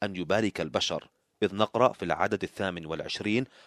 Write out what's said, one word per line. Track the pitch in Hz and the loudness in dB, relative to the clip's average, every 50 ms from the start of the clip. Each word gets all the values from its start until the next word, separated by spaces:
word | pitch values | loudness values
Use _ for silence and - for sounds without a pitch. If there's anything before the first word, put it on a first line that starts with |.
أن | 101 98 95 | -6 -4 -4
يبارك | 92 87 78 95 110 110 101 - - | -4 -2 2 2 2 2 2 0 -2
البشر، | 82 76 - 98 - - 85 76 - - _ _ _ _ _ - | -4 -2 0 0 0 0 -2 -4 -6 -10 _ _ _ _ _ -2
إذ | 107 95 98 | -2 0 2
نقرأ | 101 107 - - 113 123 123 | 2 0 2 4 4 4 4
في | - - 95 | 4 0 -2
العدد | 85 78 78 92 101 104 95 | -2 0 2 2 0 0 -2
الثامن | 95 82 - - 101 92 90 85 80 | -2 -6 -4 -4 -4 -4 -4 -6 -8
والعشرين: | 78 80 78 76 78 - - 101 104 107 123 131 - - - - | -6 -6 -6 -6 -6 -6 -4 0 0 2 0 0 -2 -8 -20 -20